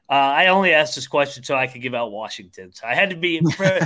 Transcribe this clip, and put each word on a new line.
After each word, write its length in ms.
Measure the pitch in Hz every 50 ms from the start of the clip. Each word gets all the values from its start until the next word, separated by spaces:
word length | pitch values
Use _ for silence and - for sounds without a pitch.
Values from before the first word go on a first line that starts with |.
| _ -
Uh, 60 | 135
I 340 | 139 139 139 139 156 185 185
only 240 | 185 196 190 180
asked 220 | 160 151 151 - -
this 140 | 139 131 -
question 360 | - 147 143 139 - 127 123
so 120 | - 143
I 100 | 131 131
could 160 | 127 127 123
give 140 | 120 127 123
out 160 | 117 120 110
Washington. 600 | 101 107 110 101 - - 98 90 - - 95 92
So 160 | - - - 113
I 60 | 127
had 160 | 165 196 196
to 60 | 180
be 260 | 160 170 175 165 160
pro, 380 | 165 156 143 - 196 190 190 175 165